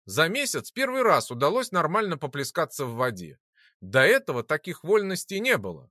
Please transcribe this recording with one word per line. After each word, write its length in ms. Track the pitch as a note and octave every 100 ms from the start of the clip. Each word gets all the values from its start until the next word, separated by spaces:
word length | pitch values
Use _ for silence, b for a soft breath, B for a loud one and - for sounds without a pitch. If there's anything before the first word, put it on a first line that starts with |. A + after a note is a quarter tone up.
| -
За 220 | G2 D#3+
месяц 440 | A#3 C#4 C#3+ -
первый 300 | - C4 C4
раз 300 | A#3+ D3+ -
удалось 400 | A#2+ C#3+ A3+ A#3+
нормально 460 | F#3 D#3 F#3+ G#3+ D#3+
поплескаться 680 | D3 C#3+ C3 - D#3+ - C3+
в 100 | A#2
воде. 440 | B2+ G2+ E2 C2+ _ b b b
До 200 | F#2+ B2+
этого 420 | C#3 A3+ C3 B2+
таких 400 | A2+ D3+ - E3+
вольностей 560 | D#3 G#3+ G3 F3+ - G3
не 180 | A#3+ A3
было. 320 | G2 D#2+ B1+